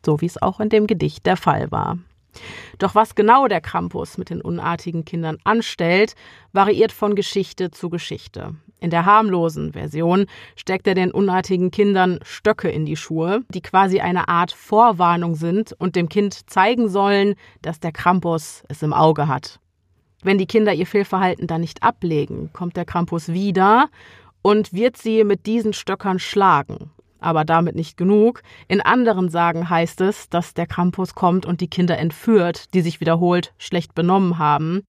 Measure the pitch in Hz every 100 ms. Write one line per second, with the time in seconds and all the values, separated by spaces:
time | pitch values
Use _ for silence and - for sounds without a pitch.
0 | - 151 170 - - - 214 214 208 190
1 | 151 - - 185 - 151 151 - - 175
2 | - _ _ - - - - - 190 208
3 | 220 - 208 254 262 180 - 175 175 175
4 | - - 180 170 - 170 165 170 175 165
5 | 156 170 160 156 - 226 - - 170 180
6 | 214 - - - _ 196 196 175 220 -
7 | 208 202 196 202 185 - 180 - 175 170
8 | - - - - 92 156 _ _ 170 170
9 | 180 208 220 185 165 156 151 147 151 147
10 | 170 185 196 - - - - 185 208 185
11 | 185 - 196 185 180 180 180 196 202 190
12 | 185 175 - - 208 214 170 - 151 156
13 | - 160 165 214 247 185 - 190 190 190
14 | 175 180 - 170 175 - - 214 233 175
15 | 175 175 170 156 165 190 226 - 185 180
16 | 170 208 202 - - 190 196 240 226 190
17 | 196 202 202 196 - _ 160 165 170 156
18 | 175 185 170 160 - - _ - 151 147
19 | 160 151 147 127 - - _ _ _ _
20 | _ _ 185 196 185 226 208 160 180 208
21 | 196 185 185 - - 165 165 - - -
22 | 180 156 - - - - 185 175 170 175
23 | 175 170 156 170 202 185 196 233 302 _
24 | - - - _ 190 208 - 180 240 233
25 | 226 220 208 196 202 226 214 202 - 196
26 | 202 185 - 202 196 151 147 - - _
27 | _ _ 170 160 156 165 170 - 160 -
28 | 180 208 226 240 _ - - 202 - 247
29 | 226 190 180 170 170 165 170 170 170 -
30 | 190 - - 170 - - 170 - 180 185
31 | 185 - 185 180 175 170 180 - 175 170
32 | 165 - - 214 175 170 - 185 175 -
33 | 160 165 175 180 175 _ - 175 160 -
34 | 170 190 185 165 151 147 156 185